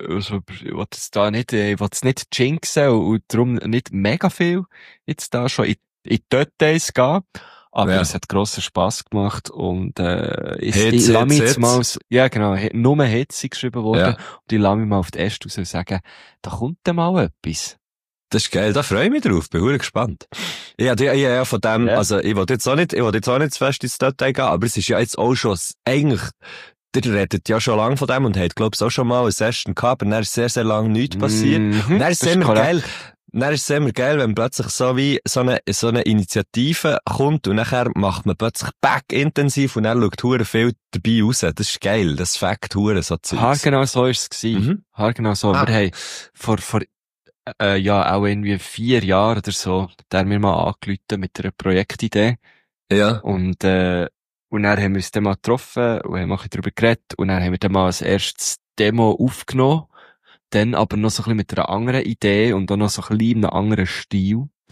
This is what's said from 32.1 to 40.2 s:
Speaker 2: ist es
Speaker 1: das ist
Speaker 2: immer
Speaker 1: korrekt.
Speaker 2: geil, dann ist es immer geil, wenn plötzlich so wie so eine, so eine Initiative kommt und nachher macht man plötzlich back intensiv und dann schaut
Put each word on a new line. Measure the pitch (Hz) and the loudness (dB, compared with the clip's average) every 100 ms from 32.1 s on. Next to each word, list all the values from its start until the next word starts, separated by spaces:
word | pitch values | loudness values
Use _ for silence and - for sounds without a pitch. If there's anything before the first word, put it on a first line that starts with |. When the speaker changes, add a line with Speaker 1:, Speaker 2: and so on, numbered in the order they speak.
Speaker 2:
ist | 170 | 2
es | |
Speaker 1:
das | 170 | 2
ist | 180 | 2
Speaker 2:
immer | 143 | 4
Speaker 1:
korrekt. | 110 | 4
Speaker 2:
geil, | 131 170 - - - _ _ 113 | 2 0 -4 -12 -16 _ _ -4
dann | 139 | -2
ist | 151 | -2
es | - | 0
immer | 147 139 | 0 0
geil, | 117 131 151 | 0 0 2
wenn | 117 104 | 2 0
plötzlich | 120 - 110 | -2 -2 -4
so | - 127 127 | 0 0 2
wie | 139 135 - | 0 0 -2
so | 127 | 0
eine, | 127 123 - | 2 0 -2
so | 101 117 | -2 0
eine | 117 | 0
Initiative | - 107 90 107 95 117 139 165 156 139 - | 2 2 2 -2 -2 0 0 0 0 0 -2
kommt | - 139 156 - | 0 0 0 0
und | 104 | 0
nachher | 113 127 120 | 0 0 0
macht | - 101 85 98 | 0 -2 0 -2
man | 87 | -2
plötzlich | 113 - 123 - | -2 -4 -10 -2
back | 135 139 - | 0 0 -2
intensiv | 131 151 - 143 139 135 113 | 0 0 2 0 2 0 0
und | |
dann | 110 120 | 0 2
schaut | 104 - | 0 0